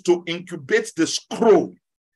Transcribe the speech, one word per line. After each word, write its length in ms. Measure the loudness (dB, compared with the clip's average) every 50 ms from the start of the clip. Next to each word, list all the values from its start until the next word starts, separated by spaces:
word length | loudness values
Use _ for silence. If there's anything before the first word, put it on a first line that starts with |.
| -2
to 180 | 0 0 0 -2
incubate 640 | -6 -10 -10 -10 -14 -14 -16 -6 -2 -2 -2 -2 -4 -4
the 100 | -4 -2
scroll 680 | -2 -2 -8 -10 _ -6 0 4 6 6 6 4 0 -8 _ _ _ _ _ _ _ _